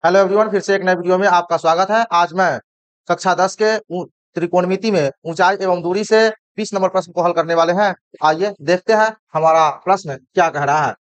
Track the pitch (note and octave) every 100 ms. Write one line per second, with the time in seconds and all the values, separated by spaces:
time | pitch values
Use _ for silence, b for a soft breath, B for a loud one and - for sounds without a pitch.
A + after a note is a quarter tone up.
0 | E3+ F#3+ F#3+ G3+ G#3+ G3 - G3 F#3 F3
1 | F3 F#3 G3+ F3+ E3+ E3 E3 E3 G3 A3
2 | A3+ E3+ F3 F3 F3+ C3 _ _ _ _
3 | - F3 F#3+ E3+ F#3+ - G#3+ A3 - F3
4 | E3 _ _ E3+ E3 F3+ F3+ F#3+ A3 F#3+
5 | C#3 - D#3+ D#3+ F3+ G3 F#3+ F3+ E3+ F#3+
6 | G#3 A3 A3 G#3+ _ - D#3 G3 F#3+ F#3
7 | F3 E3+ F3 E3+ D#3+ E3 E3 F3+ G#3 F3+
8 | _ - D#3 D#3+ G#3 G3 D3 F3+ - A3
9 | A3 A3 _ D#3+ D#3+ D#3+ D#3 - F3+ F#3+
10 | D#3 C3 _ - E3 D3 C#3+ D3+ C3+ -